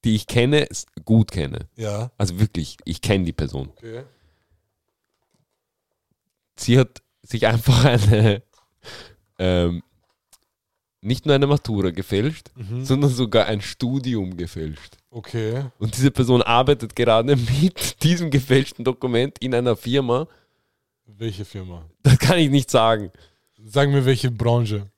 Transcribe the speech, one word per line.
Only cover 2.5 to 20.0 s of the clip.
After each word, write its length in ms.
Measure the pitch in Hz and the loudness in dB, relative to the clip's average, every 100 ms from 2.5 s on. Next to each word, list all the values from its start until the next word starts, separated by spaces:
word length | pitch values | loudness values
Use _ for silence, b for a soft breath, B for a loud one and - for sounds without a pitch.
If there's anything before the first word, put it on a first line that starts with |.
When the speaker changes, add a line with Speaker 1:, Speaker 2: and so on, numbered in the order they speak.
| 87 76 - | -4 -10 -12
Speaker 1:
ich 160 | - 82 | -12 -8
kenn 240 | - 98 | -2 0
die 80 | 87 | -2
Person. 380 | - 71 67 67 _ | -4 -8 -8 -12 _
Speaker 2:
Okay. 260 | 113 113 135 _ _ _ _ _ _ _ _ _ _ _ _ _ _ _ _ _ _ _ _ _ _ _ _ - | -18 -18 -20 _ _ _ _ _ _ _ _ _ _ _ _ _ _ _ _ _ _ _ _ _ _ _ _ -10
Speaker 1:
Sie 200 | - 123 | 2 2
hat 240 | 127 - _ _ | 2 -4 _ _
sich 260 | _ 113 110 | _ -2 0
einfach 380 | 113 123 120 135 | 2 2 4 4
eine, 580 | 120 104 107 110 101 _ _ _ _ B B B B _ - | 4 4 4 4 0 _ _ _ _ B B B B _ -4
ähm, 420 | 92 90 87 87 - _ _ _ _ _ _ _ _ _ _ _ | 0 2 0 -4 -12 _ _ _ _ _ _ _ _ _ _ _
nicht 240 | 101 123 151 | -6 -4 0
nur 100 | 139 | 2
eine 120 | 139 | 2
Matura 420 | 143 - 104 92 | 0 0 -2 -2
gefälscht, 600 | 82 95 98 127 160 - - | -4 -4 -2 -2 -6 -18 -18
Speaker 2:
Mhm. 300 | 98 120 131 | -12 -10 -2
Speaker 1:
sondern 240 | 131 143 | 0 2
sogar 340 | 123 120 110 104 | 0 0 2 2
ein 140 | 104 | -2
Studium 760 | - - 123 135 127 113 92 87 | -6 -6 -4 -4 -2 -4 -4 -8
gefälscht. 600 | 85 80 78 76 - _ _ | -10 -8 -10 -12 -18 _ _
Speaker 2:
Okay. 560 | 120 - 117 110 123 135 _ | -20 -10 -8 -6 -6 -10 _
Speaker 1:
Und 160 | 110 117 | -8 0
diese 140 | 135 | 0
Person 300 | - 123 123 | 2 2 4
arbeitet 540 | 113 120 131 139 113 - | 4 2 4 0 -2 0
gerade 400 | 117 113 120 139 | 4 4 4 0
mit 680 | 117 135 180 - - - | 0 0 0 0 -10 -2
diesem 280 | 156 175 165 | 0 0 0
gefälschten 520 | 139 131 131 135 - 120 | -2 2 2 2 -4 -6
Dokument 520 | 123 131 120 139 - | -4 -2 -2 -2 -4
in 140 | 127 | -4
einer 220 | 120 123 107 | -2 0 -2
Firma. 520 | 117 135 | -2 -2